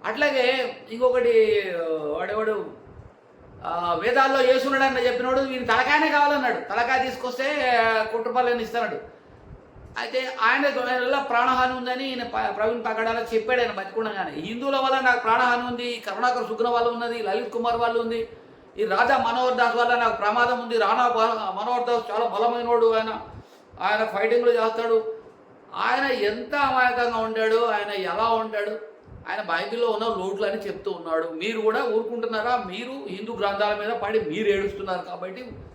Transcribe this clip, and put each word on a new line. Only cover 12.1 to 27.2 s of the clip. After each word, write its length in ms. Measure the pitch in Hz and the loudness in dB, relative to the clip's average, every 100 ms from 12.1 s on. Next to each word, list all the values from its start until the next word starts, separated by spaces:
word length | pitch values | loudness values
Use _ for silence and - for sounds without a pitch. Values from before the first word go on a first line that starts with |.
| 247 | -6
ప-, 340 | 233 220 214 202 | -6 -4 -4 -2
ప్రవీణ్ 280 | 220 240 | -2 -2
పగడాల 420 | 220 220 226 233 226 | -4 -2 -2 -2 -2
చెప్పాడు 260 | 226 220 247 | -2 0 0
ఆయన 120 | 240 | 0
బతికుండగానే. 680 | 202 190 226 214 196 170 147 | -4 -6 -4 -4 -4 -6 -6
"హిందువుల 360 | 185 233 277 277 | -8 -4 -2 0
వల్ల 240 | 262 269 | 2 2
నాకు 200 | 254 240 | 2 2
ప్రాణహాని 460 | 226 233 247 240 247 | 2 2 4 0 -2
ఉంది, 360 | 240 240 233 214 | -6 -6 -6 -8
కరుణాకర్ 420 | 196 247 247 214 | -2 0 0 -4
సుగ్న 200 | 226 240 | -2 0
వల్ల 200 | 240 240 | 2 2
ఉన్నది, 340 | 233 233 233 | 0 -4 -4
లలిత్ 300 | 202 208 240 | -2 -2 -2
కుమార్ 240 | 233 233 233 | -2 -2 0
వల్ల 240 | 233 233 | 0 0
ఉంది, 280 | 226 233 226 - - - - - | -2 -4 -6 -12 -20 -20 -18 -4
ఈ 60 | |
రాజా 340 | 208 196 247 262 | 0 2 4 4
మనోహర్ 360 | 233 240 254 | 2 2 0
దాస్ 220 | 240 233 233 | 2 2 4
వల్ల 180 | 240 | 2
నాకు 220 | 240 226 - | 4 2 2
ప్రమాదం 440 | 208 233 240 247 | 0 2 2 0
ఉంది, 180 | 233 226 | 0 0
రాణా 300 | 202 226 247 | 2 4 4
బ-, 540 | 226 226 220 202 185 | 4 2 2 -4 -4
మనోహర్ 260 | 226 247 240 | -2 -2 0
దాస్ 220 | 233 226 | 0 0
చాలా 180 | 214 240 | -2 0
బలమైనోడు, 680 | 202 240 240 233 233 226 | 2 2 0 2 4 6
ఆయన, 260 | 220 220 220 - - - - - - | 4 0 -6 -12 -18 -20 -20 -20 -4
ఆయన 240 | 190 214 | 0 0
ఫైటింగ్లు 460 | 220 196 220 240 240 | 0 0 2 4 4
చేస్తాడు." 640 | 233 220 226 226 226 220 - - - - - - | 4 2 0 2 2 2 -10 -16 -20 -20 -20 -14
ఆయన 300 | - 220 254 | -4 0 0
ఎంత 500 | 277 240 208 226 247 | 0 0 0 -2 -4
అమాయకంగా 640 | 294 269 262 247 247 240 | 0 2 4 2 2 0
ఉంటాడు, 460 | 226 | 0